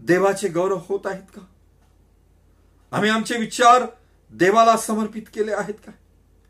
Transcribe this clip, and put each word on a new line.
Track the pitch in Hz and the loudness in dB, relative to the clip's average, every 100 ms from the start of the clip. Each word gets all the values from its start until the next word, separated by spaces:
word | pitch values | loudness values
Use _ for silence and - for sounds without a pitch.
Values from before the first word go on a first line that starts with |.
देवाचे | - 180 196 196 202 | -2 2 2 0 -4
गौरव | 160 185 190 - | -2 -2 -4 -4
होत | 196 | -6
आहेत | 196 185 - - | -6 -10 -14 -20
का? | 185 _ _ _ _ _ _ _ _ _ _ _ _ _ _ | -20 _ _ _ _ _ _ _ _ _ _ _ _ _ _
आम्ही | - 208 | -2 0
आमचे | 220 214 233 | 0 -2 -6
विचार | 220 - 240 247 226 - _ _ _ | -6 2 4 4 2 -10 _ _ _
देवाला | 110 180 220 226 220 | 0 2 4 4 2
समर्पित | - 220 214 220 - | -2 -6 -6 -8 -14
केले | 226 214 | -8 -6
आहेत | 202 190 | -4 -8
का? | 208 - - _ _ _ _ _ | -10 -16 -20 _ _ _ _ _